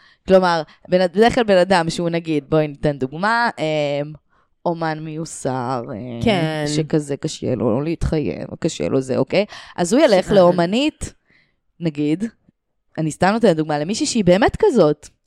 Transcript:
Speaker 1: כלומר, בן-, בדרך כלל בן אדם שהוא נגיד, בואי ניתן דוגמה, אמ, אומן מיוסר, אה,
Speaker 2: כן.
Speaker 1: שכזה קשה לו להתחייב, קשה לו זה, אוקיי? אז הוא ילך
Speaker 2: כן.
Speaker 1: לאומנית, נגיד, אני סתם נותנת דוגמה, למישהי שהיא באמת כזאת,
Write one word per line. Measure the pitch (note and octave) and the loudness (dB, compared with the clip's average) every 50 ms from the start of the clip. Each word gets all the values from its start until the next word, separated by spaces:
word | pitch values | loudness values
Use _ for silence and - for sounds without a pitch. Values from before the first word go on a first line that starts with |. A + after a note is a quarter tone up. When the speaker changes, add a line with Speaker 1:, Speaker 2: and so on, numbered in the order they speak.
| _ _ _ _ - | _ _ _ _ 2
Speaker 1:
כלומר, | - F#3+ F#3 F#3 F3 E3+ E3 D3+ - - _ _ - | 4 4 6 6 4 0 0 -4 -8 -12 _ _ 0
בן-, | F3 F3+ F#3 | 2 2 2
בדרך | F3 D#3 G3 A3+ A#3+ - | 2 2 4 4 4 4
כלל | C4 A#3 | 2 2
בן | G#3 G3 | 4 4
אדם | F3+ F3 F#3 G3 F3 E3 E3 | 4 4 4 4 2 2 0
שהוא | - - F3 E3+ | -4 -4 -4 -2
נגיד, | E3+ E3+ E3+ E3 D#3 D3 C#3 - | -2 -4 -2 -2 -4 -4 -2 0
בואי | D#3 D#3 D#3 | 0 0 0
ניתן | D3 C#3+ - - D3+ C#3+ | 0 -4 -4 -2 -2 -2
דוגמה, | C3+ C3 C3 D3 D#3+ G3 G#3+ A#3 A#3 A#3+ A3+ - - | -2 -6 -6 -6 -4 -2 0 0 0 0 -2 -2 -4
אמ, | D3+ D#3 D#3 D3+ D3 C#3+ C#3+ C#3+ D3 D3+ D3+ - _ _ _ _ _ _ _ _ - | -4 -2 -2 -2 -2 -2 -2 -4 -6 -6 -10 -18 _ _ _ _ _ _ _ _ -6
אומן | F3+ E3+ E3 E3 D#3+ D#3 D#3 | -6 -4 -4 -4 -4 -6 -6
מיוסר, | D#3 D#3+ D3+ D#3 E3 - - - - C#3 B2+ C3 A#2+ B2 C3+ A#2+ A#2 C#3+ | -8 -10 -10 -10 -10 -10 -10 -8 -6 -6 -4 -4 -4 -4 -6 -6 -8 -10
אה, | C3 G2 B2 B2 A#2 A#2 A#2+ | -10 -12 -12 -10 -8 -4 -2
Speaker 2:
כן. | A#3+ G3+ F3 D#3+ D#3 D#3 D3+ D3+ D3 D3+ | -2 0 0 -2 -4 -4 -4 -6 -4 -4
Speaker 1:
שכזה | D#3 D#3 D3 - D#3 D3 C#3+ C#3+ | -4 -2 -2 -2 -2 -2 -4 -8
קשה | - - D#3 - - - A#2+ B2 | -6 -6 -8 -8 -6 -6 -4 -4
לו | G2+ G2+ B2 G#2 C3+ | -2 -2 -2 -2 -2
להתחייב, | D3 E3 E3 - - - E3 D#3 D3 F2 - - - - - - | -4 -4 -6 -4 -4 -2 -2 -2 -4 -4 -6 -8 -10 -14 -10 -6
קשה | - E3 - - D2+ F2 | -6 -6 -4 -4 -4 -2
לו | A#2+ C3+ | -2 -2
זה, | C3 C3 E3+ | -2 -2 -2
אוקיי? | - F3+ - - F3+ G3+ - - - - - - | -2 -2 0 0 -2 -2 -2 -6 -20 -20 -12 -6
אז | - F3+ E3+ G#3+ | -4 -2 0 2
הוא | C#4+ | 4
ילך | E4 C4+ G3 F#3 F#3+ | 4 4 4 4 2
Speaker 2:
כן. | - G#3+ | 4 4
Speaker 1:
לאומנית, | G3 F3 F3 F3+ F3+ E3+ F3+ G#3 B3 C#4+ D#4 - - - - - _ _ _ _ _ _ _ _ _ _ _ _ - | 6 6 6 4 2 0 0 0 0 -2 -2 -4 -6 -12 -12 -14 _ _ _ _ _ _ _ _ _ _ _ _ -6
נגיד, | E3+ D#3+ C#3+ C#3+ D3 D3 D#3 F#3 A3+ A3+ - _ _ _ _ _ _ _ _ _ _ _ - | -6 -6 -4 -2 -2 -2 -2 -2 -4 -8 -10 _ _ _ _ _ _ _ _ _ _ _ -8
אני | - D#3 D#3 | -6 -4 -4
סתם | - - F3 F#3 G#3+ | -2 0 0 2 2
נותנת | A#3 A3+ G3 E3 | 4 4 2 4
דוגמה, | D#3 D#3 D#3+ D3+ D3 | 2 0 -2 -2 -4
למישהי | D3+ F3 A3 - D#4 | -4 -4 -4 -4 -4
שהיא | - - A#3 F#3+ | -2 0 2 4
באמת | F3 F3 G3 C#4 G4+ - - | 4 6 6 4 2 2 2
כזאת, | A4 G#4 C#4 A3 E3 D3+ D3+ - - - _ _ _ | 2 4 6 6 4 4 2 -2 -8 -20 _ _ _